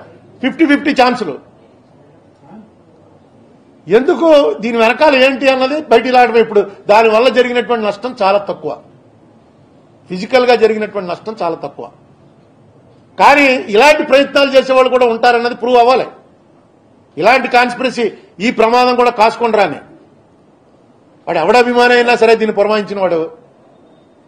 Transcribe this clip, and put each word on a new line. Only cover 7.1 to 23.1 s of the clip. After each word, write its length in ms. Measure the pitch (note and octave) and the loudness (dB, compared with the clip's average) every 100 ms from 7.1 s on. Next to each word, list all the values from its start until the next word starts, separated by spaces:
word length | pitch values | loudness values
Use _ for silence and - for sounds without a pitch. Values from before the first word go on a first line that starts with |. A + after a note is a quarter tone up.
| G#3+ B3+ | 2 2
జరిగినటువంటి 560 | A#3 B3 A#3+ G3+ A#3 G#3 | 0 0 -2 -4 -4 -4
నష్టం 300 | G3 B3+ A#3+ | -6 -8 -4
చాలా 180 | F#3+ G3+ G3+ | -2 -2 -4
తక్కువ, 220 | F3 D3+ G2+ - _ _ _ _ _ _ _ _ _ _ _ - | -10 -10 -12 -16 _ _ _ _ _ _ _ _ _ _ _ -14
ఫిజికల్గా 460 | F3+ G#3+ B3+ B3 A3+ | -12 -2 0 2 2
జరిగినటువంటి 540 | A3 G#3+ G#3 G#3 F3+ | 2 -2 -6 -8 -10
నష్టం 260 | E3+ G#3+ A3 | -10 -12 -8
చాలా 140 | E3+ D#3+ | -8 -8
తక్కువ. 300 | C#3 - A2+ - _ _ _ _ _ _ _ _ _ _ _ - | -12 -14 -18 -20 _ _ _ _ _ _ _ _ _ _ _ 0
కానీ 280 | G#3 C#4+ C#4 B3+ - G3+ | 4 4 2 0 -2 2
ఇలాంటి 280 | C#4+ D4+ | 2 2
ప్రయత్నాలు 480 | - C4 C4+ C#4+ C#4 C4 | 2 0 0 0 0 0
చేసేవాళ్ళు 320 | B3+ C4 B3+ | 2 2 2
కూడా 160 | B3 B3 | 2 0
ఉంటారన్నది 420 | A3+ B3 A#3+ A#3+ B3 | 0 0 0 -2 -6
prove 220 | A#3 B3 | 0 2
అవ్వాలి. 300 | A#3 B3 - - _ _ _ _ _ _ _ _ _ C#3 | 2 0 -2 -14 _ _ _ _ _ _ _ _ _ -4
ఇలాంటి 300 | G3 C4 - | 0 0 0
conspiracy, 580 | A#3+ B3 - B3+ A#3 G#3+ - - - | 0 0 -2 -6 -4 -6 -6 -18 -8
ఈ 120 | A3+ | -4
ప్రమాదం 440 | A3 A3 B3 B3 B3 | 0 0 2 0 0
కూడా 160 | B3 A#3+ | 0 2
కాసుకొని 380 | A3+ A3+ A#3 G#3+ | 0 0 -2 0
రాని. 220 | F3+ C3 - - _ _ _ _ _ _ _ _ _ _ _ _ - | -2 -4 -16 -20 _ _ _ _ _ _ _ _ _ _ _ _ -6
వాడు 120 | E3+ | -2
ఎవడ 180 | E3+ A#3+ | 2 2
అభిమాని 360 | A#3+ A#3+ B3 | 2 2 2
అయినా 220 | B3 A#3+ A#3 | 2 0 2
సరే, 200 | A3 A3 | 2 2
దీన్ని 200 | G#3+ G3+ | 0 -2
పురమాయించిన 440 | G3+ G#3+ F#3 G3+ | -2 -2 -6 -4
వాడు, 320 | F#3 | -4